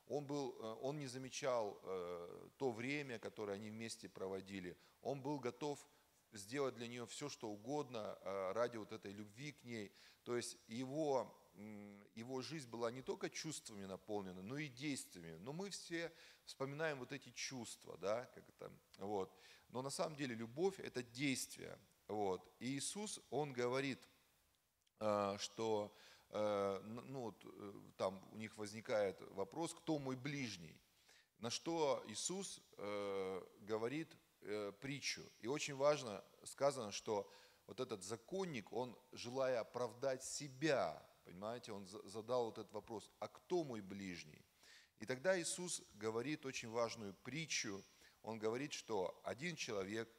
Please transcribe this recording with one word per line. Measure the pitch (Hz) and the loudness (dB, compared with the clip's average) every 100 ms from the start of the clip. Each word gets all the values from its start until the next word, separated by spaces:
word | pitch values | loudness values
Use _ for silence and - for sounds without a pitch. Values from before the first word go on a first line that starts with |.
| - | -4
Он | 139 143 | -2 0
был, | 147 131 - | 0 0 -2
э, | 110 113 | -6 -2
он | 131 151 | -2 -2
не | 135 | -4
замечал, | 127 131 - 135 120 104 - | -6 -6 0 4 4 4 0
э, | - 95 87 87 87 90 - - | -2 -2 -2 -4 -6 -10 -12 0
то | 135 | 2
время, | 110 123 147 139 110 | 2 0 0 -2 -4
которое | 101 - 104 | -4 -2 -2
они | 101 107 | -2 -4
вместе | 110 113 - 98 | -4 -6 -6 -8
проводили. | - 95 95 95 98 87 - - - | -4 -2 -2 -2 -4 -4 -6 -14 -6
Он | - 139 | -2 0
был | 139 147 | 0 0
готов | 120 - 147 139 - - _ _ _ | 0 0 -2 -2 -8 -20 _ _ _
сделать | 107 98 139 135 117 | -12 -4 2 2 2
для | 120 | -4
неё | 123 113 | -4 -6
всё, | - 143 | -4 -6
что | - 113 | -4 -4
угодно, | 104 117 147 127 117 98 92 | -4 -2 -2 0 -2 -4 -4
э, | 90 98 92 | -2 0 2
ради | 101 123 113 | 4 2 2
вот | 98 | -6
этой | 110 101 | -6 -6
любви | 101 104 107 147 | -8 -10 -8 -10
к | 139 120 | -10 -8
ней. | 113 98 - - - | -6 -6 -10 -20 -10
То | - 120 | 0 0
есть | - - - | 0 -6 -6
его, | 113 131 147 151 131 101 - - - | -4 -2 2 4 4 2 -6 -20 -14
м, | 104 104 104 101 104 110 | -12 -10 -12 -14 -12 -8
его | 120 131 | -4 -2
жизнь | 117 156 120 | -2 -6 -4
была | 117 117 | 0 0
не | 127 | 2
только | 131 220 160 | -2 -2 -2
чувствами | - 160 - - 101 95 | -2 -4 -4 -6 -8 -6
наполнена, | 92 - 104 95 92 | -6 0 0 0 -4
но | 98 143 | -6 -4
и | 151 | -4
действиями. | 120 151 131 - 90 82 82 | -4 -2 -2 -4 -10 -10 -8
Но | 113 | -6
мы | 160 202 | -4 -4
все | - - 165 160 - - - - | -6 -2 -2 -2 -6 -18 -18 -14
вспоминаем | - 135 143 160 139 | -4 -2 2 2 2
вот | 123 | -2
эти | 139 127 | -6 -6
чувства, | - - 131 110 - 82 82 | -6 -4 -4 -6 -8 -10 0
да, | 92 113 127 | 2 2 0
как | - - | -10 -18
это, | - 98 95 - - | -12 -12 -12 -18 -6
вот. | 98 104 92 - - - - | 0 2 2 -4 -20 -20 -8
Но | 120 | -4
на | 139 | -2
самом | 160 170 143 | 0 0 0
деле | 135 | -2
любовь — | 113 113 135 190 190 | 0 -2 2 2 2
это | 127 127 | -2 -4
действие, | 117 120 143 127 - - 85 87 - _ - | -4 2 4 4 0 -6 -8 -10 -14 _ -2
вот. | 107 98 90 - - | 2 4 4 -2 -6
И | 120 139 | -2 0
Иисус, | - 202 214 - - | -2 -2 -4 -6 -2
Он | 127 147 | 0 0
говорит, | 123 123 131 139 120 - - _ _ _ _ _ _ _ - | 2 4 4 2 0 -6 -20 _ _ _ _ _ _ _ 2
э, | 107 104 101 101 | 6 6 6 2
что, | - - 113 107 104 - - - - | -2 0 4 4 2 -6 -20 -20 -2
э, | 104 107 101 98 95 | 4 6 6 6 4
н-, | 104 117 131 | -2 -6 -6
ну | 135 | -4
вот, | 113 92 - | -4 -4 -10
э, | - 104 104 101 - | -10 -8 -10 -10 2
там | 98 95 - | 2 2 -6
у | 107 | -8
них | 110 - | -6 -4
возникает | 104 110 - 110 98 92 - | -6 -4 2 4 4 2 -4
вопрос: | 95 95 151 165 | -4 -2 -2 -4
«Кто | - - 151 | -2 0 2
мой | 135 127 | 2 -2
ближний?» | 139 143 120 95 80 - - _ - - - _ | -2 -2 -2 -4 -10 -16 -20 _ -20 -20 -20 _
На | 117 | -2
что | - 170 165 147 113 104 | 0 2 6 6 6 2
Иисус, | 104 - 190 185 - - - | -2 0 0 -2 -8 -12 -6
э, | 101 104 101 98 95 92 - - | -2 0 2 2 2 -2 -6 -10
говорит, | 101 110 120 147 160 - _ _ | 0 2 4 0 -4 -10 _ _
э, | - 104 101 98 | -4 -2 -2 -4
притчу. | 135 143 - - 76 - | -4 -2 0 -2 -6 -6
И | 110 | 0
очень | 147 - 135 | 0 0 6
важно | 147 147 123 98 - - | 8 8 4 -4 -6 -12
сказано, | - - 139 131 107 | -10 4 6 6 0
что | - - 101 98 - - - - | -2 2 2 2 -6 -20 -18 -10
вот | 104 | -4
этот | 127 104 | -2 -2
законник, | 92 113 - 185 185 127 92 | -4 -6 -4 -2 -2 -4 -4
он, | 110 127 98 - | -2 -2 -6 -14
желая | 113 117 131 131 120 | -8 -2 2 4 4
оправдать | 104 120 120 113 135 131 | 2 0 -2 0 0 0
себя, | - - 147 131 156 127 85 73 - - - | -2 -4 -4 2 6 6 4 0 -10 -18 -14
понимаете, | 87 107 123 120 | -6 -4 -4 -4
он | 101 92 | -6 -6
за-, | 101 98 | -8 -8
задал | 110 110 127 117 | -6 2 4 4
вот | 113 | 0
этот | 101 | -6
вопрос: | 107 - 107 - - | -6 -4 -6 -8 -10
«А | 117 | -10
кто | - - 180 | -10 0 2
мой | 151 110 | 2 -2
ближний?» | 95 101 95 85 76 - - _ - - - - | -4 -6 -4 -6 -8 -16 -20 _ -20 -20 -20 -6
И | 110 | -2
тогда | 127 175 190 | 2 4 4
Иисус | 160 - 180 - - | 2 -2 -2 -4 -6
говорит | 104 110 113 135 151 131 | -4 0 2 0 -2 -2
очень | - 117 | -4 -2
важную | 113 117 117 101 | 2 2 0 -6
притчу. | 90 127 147 151 - 110 98 - - - - | -8 -6 -4 0 0 0 -4 -8 -20 -20 -10
Он | 107 110 | -6 0
говорит, | 110 123 147 | 2 4 0
что | - - 104 87 - | -4 0 2 2 0
один | - 117 175 156 | -4 -2 -2 -2
человек, | - 104 95 110 110 | 0 0 0 0 -2